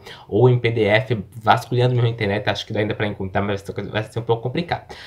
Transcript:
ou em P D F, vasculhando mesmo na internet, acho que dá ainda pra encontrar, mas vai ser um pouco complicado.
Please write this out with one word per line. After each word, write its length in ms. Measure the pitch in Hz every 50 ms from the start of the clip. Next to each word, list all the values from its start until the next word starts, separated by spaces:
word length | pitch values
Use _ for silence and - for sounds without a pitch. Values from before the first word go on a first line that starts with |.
| - - - - - -
ou 200 | - 104 120 127
em 100 | 123 120
P 120 | 120 113
D 140 | 117 113 107
F, 400 | 101 107 113 113 - 120 107 90 - - -
vasculhando 520 | - 110 98 123 - - 127 120 120 123 127
mesmo 80 | 120
na 80 | 117 113
internet, 400 | 113 - 110 98 101 107 104 107
acho 160 | 101 - -
que 60 | -
dá 80 | 107 104
ainda 140 | 107 104 101
pra 120 | - 113
encontrar, 340 | 107 101 - 98 92 90 101
mas 240 | 101 101 101 98 - - 117 - 101 92
vai 120 | 101 107
ser 160 | 113 - - 117
um 40 |
pouco 200 | 113 - - -
complicado. 520 | - 123 120 165 175 - - - - - - - -